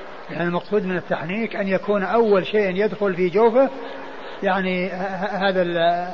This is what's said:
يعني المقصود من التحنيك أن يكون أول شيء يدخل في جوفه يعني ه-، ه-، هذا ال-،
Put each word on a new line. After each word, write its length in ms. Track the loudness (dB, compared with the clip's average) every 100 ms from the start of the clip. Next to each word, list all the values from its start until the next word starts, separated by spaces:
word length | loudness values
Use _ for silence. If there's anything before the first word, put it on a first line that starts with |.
| -16 -16 -10
يعني 140 | -4
المقصود 420 | -2 -2 0 -2 0
من 120 | -4
التحنيك 580 | -4 -6 -4 -4 -4 -4
أن 120 | 0
يكون 360 | 0 0 0
أول 420 | 2 2 6 4 4
شيء 300 | 2 2 2
يدخل 400 | 0 0 -2 2
في 140 | 2
جوفه 400 | 4 4 6 2 0 -12 -12 -14 -14 -14 -6
يعني 440 | -2 0 0 0 -2
ه-، 20 |
ه-، 600 | -4 -6 -4 -4 -2 0
هذا 120 | 2
ال-، 160 | 0 2 2 2 -2